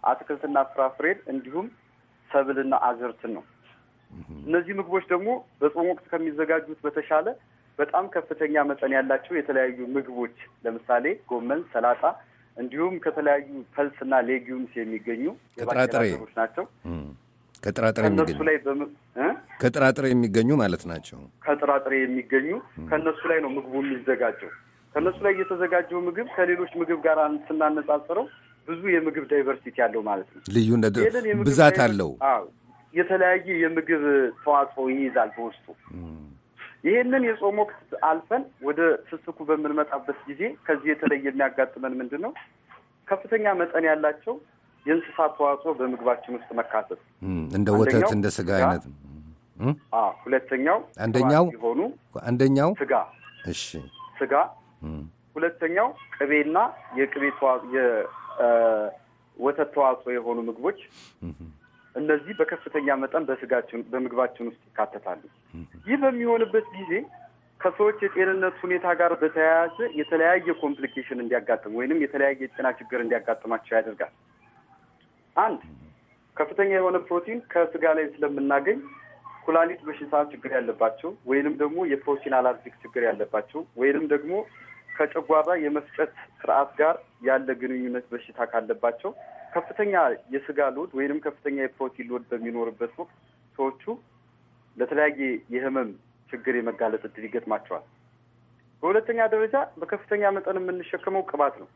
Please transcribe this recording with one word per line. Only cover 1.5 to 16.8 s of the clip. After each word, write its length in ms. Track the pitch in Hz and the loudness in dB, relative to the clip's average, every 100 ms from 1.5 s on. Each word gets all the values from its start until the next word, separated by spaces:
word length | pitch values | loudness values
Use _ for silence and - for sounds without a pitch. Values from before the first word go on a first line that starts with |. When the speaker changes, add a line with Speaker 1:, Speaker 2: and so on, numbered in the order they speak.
| 151 226 _ _ _ _ _ _ | -8 -8 _ _ _ _ _ _
Speaker 1:
ሰብልና 440 | 143 135 139 135 135 | 0 2 0 0 2
አዝርትን 500 | 123 117 123 - 117 | 2 0 -6 -8 -10
ነው። 100 | 98 - _ _ _ _ _ _ | -10 -12 _ _ _ _ _ _
Speaker 2:
እህ። 160 | - - 76 | -20 -18 -16
Speaker 1:
እነዚህ 320 | 71 170 175 196 | -2 -2 0 -8
ምግቦች 300 | 170 185 180 | -4 -4 -2
ደግሞ 220 | 180 202 254 - _ | -2 -2 -4 -6 _
በጾም 300 | 147 165 170 | 0 2 -2
ወቅት 180 | 175 - | -2 -6
ከሚዘጋጁት 720 | 170 165 147 156 160 160 156 | -4 -4 -2 0 0 -2 -8
በተሻለ 460 | 147 156 147 156 185 269 _ _ _ - | -6 -6 0 0 0 -6 _ _ _ -4
በጣም 260 | 147 175 196 | 0 0 0
ከፍተኛ 480 | 208 180 151 151 151 | -4 -4 -4 0 2
መጠን 280 | 143 139 135 | 2 0 0
ያላቸው 420 | 135 135 135 - 175 | 2 2 0 0 -4
የተለያዩ 440 | 143 131 127 123 123 | 0 2 0 -2 -4
ምግቦች 480 | 139 135 123 117 - - _ | -4 -4 -6 -6 -8 -20 _
ለምሳሌ 440 | 117 113 - 120 139 202 - | -8 -8 0 2 2 -4 -4
ጎመን፣ 360 | 123 120 147 175 | -6 -2 -4 -2
ሰላጣ 360 | 120 120 123 165 - - _ _ - | 0 2 2 0 -2 -16 _ _ -12
እንዲሁም 380 | 127 139 175 180 | -10 -2 -2 0
ከተለያዩ 460 | 160 156 147 143 139 139 120 | -4 0 2 2 0 -14 -10
ፐልስና 460 | - 143 139 131 131 | -2 -2 -2 2 2
ሌጊዩምስ 520 | 120 131 120 127 123 | 2 -2 -4 -8 -8
የሚገኙ 500 | 120 110 110 110 117 147 226 _ | -8 -6 -6 -6 -4 -4 -6 _
የባቄላ 280 | - 117 120 | -8 -2 2
Speaker 2:
ከጥራጥሬ። 300 | 127 127 113 | 2 2 0
Speaker 1:
ዘሮች 240 | 73 - - | 0 -6 -4
ናቸው። 300 | 113 - 190 _ | -2 -2 -8 _